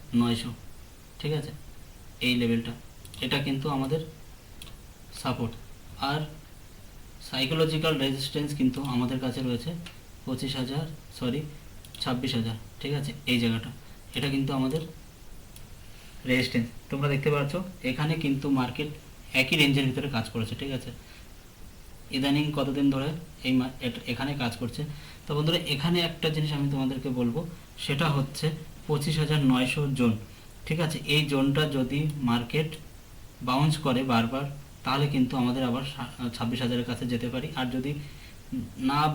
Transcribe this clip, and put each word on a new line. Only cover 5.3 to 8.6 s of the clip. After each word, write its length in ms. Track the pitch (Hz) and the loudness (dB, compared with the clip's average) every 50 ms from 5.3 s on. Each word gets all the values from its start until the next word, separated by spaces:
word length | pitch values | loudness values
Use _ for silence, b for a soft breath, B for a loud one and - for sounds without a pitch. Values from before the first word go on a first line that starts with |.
| 120 - 120 110 - - - - - - - - - - 135 139 | 0 0 -2 -2 -4 -6 -12 -14 -16 -16 -16 -14 -8 -4 -2 0
আর 80 | 143 156 151 - - - - - - - - - - - - - - - - - - - - - | 0 0 -2 -4 -8 -12 -16 -16 -18 -18 -18 -18 -18 -18 -18 -18 -18 -18 -18 -16 -16 -16 -12 -6
সাইকোলজিক্যাল 640 | - 131 135 131 160 160 160 156 160 151 160 160 151 135 135 | -2 0 0 2 4 4 4 4 4 4 2 2 4 4 2
রেজিস্ট্যান্স 440 | 139 135 135 - - - 151 147 143 143 | 2 2 0 -2 -2 -2 -2 -2 -2 0
কিন্তু 200 | - | 2